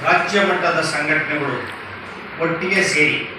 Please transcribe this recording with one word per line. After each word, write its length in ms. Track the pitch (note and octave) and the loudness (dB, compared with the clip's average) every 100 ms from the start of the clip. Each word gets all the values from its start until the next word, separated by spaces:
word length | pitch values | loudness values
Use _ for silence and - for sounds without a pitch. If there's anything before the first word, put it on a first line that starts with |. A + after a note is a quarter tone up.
ರಾಜ್ಯ 380 | - - - G3+ | 4 2 4 2
ಮಟ್ಟದ 380 | F3+ F3+ E3+ E3 | 2 2 2 0
ಸಂಘಟನೆಗಳು 760 | - D3+ D3+ D3+ C#3+ D3 C#3 B2 - - - - - - - - | 0 -2 0 0 0 -2 -2 -4 -6 -10 -12 -12 -14 -14 -14 -2
ಒಟ್ಟಿಗೆ 400 | E3 E3 F#3 F#3+ | -2 0 0 2
ಸೇರಿ 360 | - D3+ D3 - - | 2 4 4 2 -4